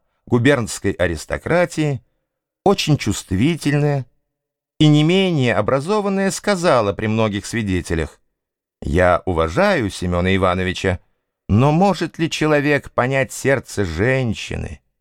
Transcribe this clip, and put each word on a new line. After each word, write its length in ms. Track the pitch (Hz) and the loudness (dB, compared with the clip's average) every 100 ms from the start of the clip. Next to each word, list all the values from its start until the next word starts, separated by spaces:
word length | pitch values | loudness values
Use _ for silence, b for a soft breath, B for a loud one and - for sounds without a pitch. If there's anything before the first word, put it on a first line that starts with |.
| _ _ - | _ _ -2
губернской 680 | 120 123 139 107 - 101 | 2 4 2 0 -4 -4
аристократии, 1120 | - 87 82 - 73 - 165 175 - 151 135 - _ _ _ _ _ | -2 -2 -4 -8 -8 -2 0 0 -2 -2 -4 -8 _ _ _ _ _
очень 340 | 185 196 - 143 | 0 0 2 0
чувствительная 1080 | - 95 - 104 147 165 156 147 147 139 - _ _ _ _ _ _ - | 0 -4 -4 0 0 0 -2 -2 0 -2 -6 _ _ _ _ _ _ 2
и 80 | 151 | 6
не 160 | 151 | 6
менее 520 | 156 185 190 160 123 98 | 4 2 2 0 0 0
образованная, 760 | 104 139 156 214 202 196 196 | 0 -2 0 -2 0 -2 -2
сказала 640 | - - 196 175 131 101 | -2 -2 0 2 2 2
при 140 | 98 110 | -2 -2
многих 380 | 110 110 101 - | 0 0 -2 -6
свидетелях: 760 | 120 104 92 - 82 76 - _ _ _ _ _ - | -4 -2 -2 -2 -4 -4 -10 _ _ _ _ _ -12
Я 400 | 69 78 90 87 - | -2 2 4 2 0
уважаю 640 | 82 80 98 202 175 101 | -2 0 0 0 0 -2
Семёна 460 | - 92 87 92 95 | -4 -4 0 0 2
Ивановича, 640 | 92 90 92 90 95 - _ _ _ _ - | 0 0 -4 -2 -2 -4 _ _ _ _ 0
но 240 | 104 143 | 2 4
может 480 | 156 202 175 170 - | 4 2 0 -4 -4
ли 100 | 160 | -4
человек 640 | - 156 147 143 143 - | -2 0 2 2 -2 -2
понять 400 | - 120 135 131 | -4 -2 -2 -4
сердце 540 | - 127 131 - - 92 | -4 -2 -2 -2 -6 -4
женщины? 960 | 80 113 131 120 - - 82 80 - _ _ | -2 0 0 -2 -6 -8 -8 -10 -14 _ _